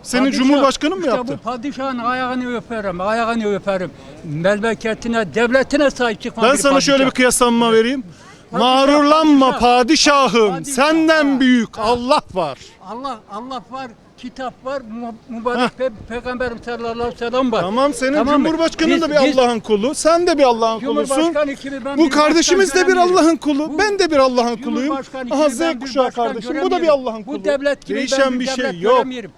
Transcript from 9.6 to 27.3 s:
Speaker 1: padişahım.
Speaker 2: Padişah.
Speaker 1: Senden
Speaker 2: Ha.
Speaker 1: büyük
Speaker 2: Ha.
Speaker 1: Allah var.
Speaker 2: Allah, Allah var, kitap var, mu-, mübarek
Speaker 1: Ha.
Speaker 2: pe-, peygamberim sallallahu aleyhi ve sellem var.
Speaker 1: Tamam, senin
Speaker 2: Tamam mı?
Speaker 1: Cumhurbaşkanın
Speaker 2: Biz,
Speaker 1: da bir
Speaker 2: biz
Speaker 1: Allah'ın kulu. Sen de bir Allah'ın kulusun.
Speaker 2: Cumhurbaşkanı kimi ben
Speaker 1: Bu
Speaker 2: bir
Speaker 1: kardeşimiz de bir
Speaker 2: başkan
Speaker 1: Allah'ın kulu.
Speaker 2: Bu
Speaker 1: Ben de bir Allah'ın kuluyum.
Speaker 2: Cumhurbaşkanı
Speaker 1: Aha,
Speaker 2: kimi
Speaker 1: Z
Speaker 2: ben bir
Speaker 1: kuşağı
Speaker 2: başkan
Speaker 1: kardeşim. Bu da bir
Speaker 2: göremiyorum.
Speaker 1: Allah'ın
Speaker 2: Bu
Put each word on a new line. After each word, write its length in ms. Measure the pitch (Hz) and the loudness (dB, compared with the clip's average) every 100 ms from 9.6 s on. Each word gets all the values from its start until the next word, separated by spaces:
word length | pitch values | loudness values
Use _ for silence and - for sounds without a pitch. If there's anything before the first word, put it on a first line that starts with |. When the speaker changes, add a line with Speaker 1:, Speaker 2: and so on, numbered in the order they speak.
| 240 247 | 4 4
Speaker 1:
padişahım. 720 | 247 311 302 285 262 220 214 | 4 2 4 4 2 2 2
Speaker 2:
Padişah. 180 | 175 233 | 0 -6
Speaker 1:
Senden 600 | 262 294 320 320 311 285 | 0 2 2 4 4 2
Speaker 2:
Ha. 60 | 269 | 2
Speaker 1:
büyük 380 | 262 247 214 - | 4 2 0 -4
Speaker 2:
Ha. 40 | |
Speaker 1:
Allah 380 | 220 240 240 285 - | -2 -2 0 0 0
var. 240 | 180 156 127 - - 185 | -6 -6 -8 -18 -20 -16
Speaker 2:
Allah, 300 | 226 269 226 202 | -12 -10 -12 -14
Allah 300 | 202 247 254 170 | -14 -12 -14 -12
var, 160 | 254 262 220 _ _ | -14 -14 -16 _ _
kitap 360 | 247 - 254 - | -18 -10 -12 -10
var, 180 | 254 277 226 | -8 -8 -10
mu-, 240 | 226 240 220 - | -12 -12 -14 -14
mübarek 320 | 233 233 240 | -8 -4 -2
Speaker 1:
Ha. 100 | 247 - | -2 -2
Speaker 2:
pe-, 120 | 254 214 - | -6 -6 -12
peygamberim 480 | 233 240 247 247 233 | -10 -8 -6 -6 -8
sallallahu 260 | 233 233 233 233 | -10 -8 -8 -6
aleyhi 120 | 240 | -6
ve 20 | - | -6
sellem 360 | 233 247 262 | -4 0 0
var. 80 | 220 | 0
Speaker 1:
Tamam, 340 | 175 233 277 | 0 0 0
senin 180 | 285 262 | 0 0
Speaker 2:
Tamam 260 | 294 247 294 | 0 2 2
mı? 80 | 311 | 2
Speaker 1:
Cumhurbaşkanın 460 | 320 330 - 320 | 0 -2 0 0
Speaker 2:
Biz, 80 | - | 2
Speaker 1:
da 80 | 320 | 2
bir 180 | 294 269 | 2 4
Speaker 2:
biz 100 | 262 | 4
Speaker 1:
Allah'ın 220 | 240 233 | 2 0
kulu. 340 | - 214 233 | 0 0 0
Sen 320 | 302 302 339 349 | 0 2 2 2
de 120 | 302 | 4
bir 40 | |
Allah'ın 380 | 262 233 226 226 | 4 4 0 -2
kulusun. 340 | 233 294 277 269 | -4 -2 0 0
Speaker 2:
Cumhurbaşkanı 380 | 330 302 294 | 0 0 -4
kimi 300 | 277 269 269 | -6 -10 -10
ben 140 | 247 277 | -8 0
Speaker 1:
Bu 60 | |
Speaker 2:
bir 60 | 320 | 0
Speaker 1:
kardeşimiz 640 | 285 302 320 - 359 381 | 2 2 2 2 2 2
de 140 | 370 359 | 2 2
bir 80 | 370 | 2
Speaker 2:
başkan 160 | 359 | 4
Speaker 1:
Allah'ın 220 | 359 320 320 | 4 4 2
kulu. 360 | 294 285 311 | 0 -2 -2
Speaker 2:
Bu 60 | 302 | -2
Speaker 1:
Ben 200 | 427 403 | -2 0
de 120 | 349 | 0
bir 60 | 302 | 2
Allah'ın 380 | 262 247 233 226 | 2 2 0 -2
kuluyum. 300 | 247 233 269 | -4 -4 -2
Speaker 2:
Cumhurbaşkanı 480 | 277 - 262 254 | -4 -8 -12 -4
Speaker 1:
Aha, 80 | 269 | 0
Speaker 2:
kimi 100 | 302 240 | 0 0
Speaker 1:
Z 40 | |
Speaker 2:
ben 140 | 330 | -4
bir 60 | 262 | -4
Speaker 1:
kuşağı 240 | 269 262 | -6 -2
Speaker 2:
başkan 220 | 247 - 233 | -2 -2 -4
Speaker 1:
kardeşim. 240 | 233 240 | -4 -6
Bu 40 | |
da 60 | 302 | -4
bir 40 | 381 | -2
Speaker 2:
göremiyorum. 300 | 359 339 285 254 | 0 2 2 -2
Speaker 1:
Allah'ın 200 | 220 | -8
Speaker 2:
Bu 40 | 208 | -10